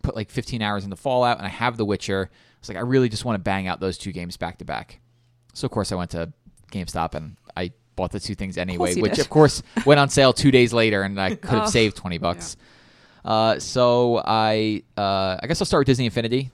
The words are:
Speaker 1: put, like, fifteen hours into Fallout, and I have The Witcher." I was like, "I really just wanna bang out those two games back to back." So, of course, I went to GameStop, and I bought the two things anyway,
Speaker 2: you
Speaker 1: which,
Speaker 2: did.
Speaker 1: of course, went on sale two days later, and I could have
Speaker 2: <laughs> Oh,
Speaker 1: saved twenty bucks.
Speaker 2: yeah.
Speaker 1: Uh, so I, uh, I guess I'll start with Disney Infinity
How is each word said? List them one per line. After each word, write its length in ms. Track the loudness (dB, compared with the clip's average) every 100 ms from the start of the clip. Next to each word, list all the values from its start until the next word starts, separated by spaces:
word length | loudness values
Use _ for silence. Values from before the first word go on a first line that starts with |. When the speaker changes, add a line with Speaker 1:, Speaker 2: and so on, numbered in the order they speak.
Speaker 1:
put, 140 | -6 -4
like, 140 | -6
fifteen 320 | -6 -6 -4
hours 200 | -2 -2
into 120 | -6 -6
Fallout, 420 | -2 2 2 0
and 80 | -4
I 40 |
have 260 | -4 -2 0
The 80 |
Witcher." 440 | -2 -2 -2 -4 -4
I 240 | _ _ _
was 80 | -12
like, 80 | -6
"I 20 |
really 260 | 2 2 2
just 160 | 0
wanna 140 | -4 -4
bang 300 | -2 -2 -2
out 100 | -4
those 180 | -4 -6
two 120 | -8
games 240 | -8 -10 -8
back 220 | -10 -10
to 60 |
back." 360 | -10 -10 -10 -20 _ _ _ _ _
So, 100 | -8 -6
of 40 |
course, 180 | -4 -2
I 40 | -4
went 140 | -4
to 200 | -6 -8 -10 -20 _ -12
GameStop, 440 | -8 -6 -4 -4
and 220 | -6 -12 -16 _ -8
I 160 | -8 -10 _
bought 160 | -6 -6
the 80 | -6
two 160 | -8
things 240 | -8 -8 -6
anyway, 340 | -4 -2 -2 0
Speaker 2:
you 60 |
Speaker 1:
which, 100 | 0
Speaker 2:
did. 60 | 0
Speaker 1:
of 100 | 2
course, 320 | 6 6 4 -8 0 4
went 140 | 6
on 80 | 4
sale 240 | 4 4
two 180 | 6 6
days 220 | 6 6
later, 300 | 4 2 2
and 160 | 0 -2
I 160 | -2 -2
could 140 | -2
have 120 | 0
Speaker 2:
<laughs> 40 | 2
Oh, 20 |
Speaker 1:
saved 260 | 2 2 0
twenty 220 | -8 -4
bucks. 380 | -4 -4 -8 -16 _ _ _ _ _ _
Speaker 2:
yeah. 60 | -2
Speaker 1:
Uh, 280 | 2 2 0
so 600 | -2 2 4 4 2 2 0
I, 560 | 0 2 2 0 -2 -6 -4
uh, 420 | -2 0 -2 -4
I 60 | -4
guess 140 | -2
I'll 40 | 0
start 160 | 2
with 40 | 4
Disney 200 | 2 0
Infinity 440 | -2 -2 -2 -4